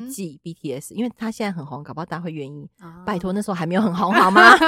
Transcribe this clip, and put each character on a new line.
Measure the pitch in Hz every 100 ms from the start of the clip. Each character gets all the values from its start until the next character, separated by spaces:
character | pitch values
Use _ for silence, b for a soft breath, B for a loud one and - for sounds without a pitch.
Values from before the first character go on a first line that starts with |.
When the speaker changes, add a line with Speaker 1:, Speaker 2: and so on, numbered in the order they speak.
| 240
Speaker 1:
记 | 269 180 156
B | 170
T | 165 151
S， | 131 -
因 | -
为 | 247 -
他 | 226
现 | 220
在 | 214
很 | 175
红， | 143 127
搞 | 147
不 | 135
好 |
大 | 170 160
家 |
会 | 175
愿 | 156 135
意。 | 147 143 _
Speaker 2:
啊。 | 175 165 -
Speaker 1:
拜 | 190
托， | 190
那 | 196
时 | 208
候 |
还 | 180
没 | 165
有 | 180
很 | 214 175
红， | 185
好 | 320 185
吗？ | 196 - 254